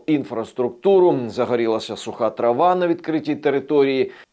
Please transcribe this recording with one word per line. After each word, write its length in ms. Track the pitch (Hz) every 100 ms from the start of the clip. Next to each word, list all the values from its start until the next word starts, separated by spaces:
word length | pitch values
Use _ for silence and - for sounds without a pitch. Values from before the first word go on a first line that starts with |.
| -
інфраструктуру, 1080 | 147 123 113 107 - 123 - 196 190 180 139 117
загорілася 680 | 104 113 120 113 110 - 104
суха 340 | 113 - 110
трава 460 | - - 131 175 180
на 120 | 175
відкритій 480 | 170 - 156 151 143
території. 760 | 147 139 139 147 139 135 127 - -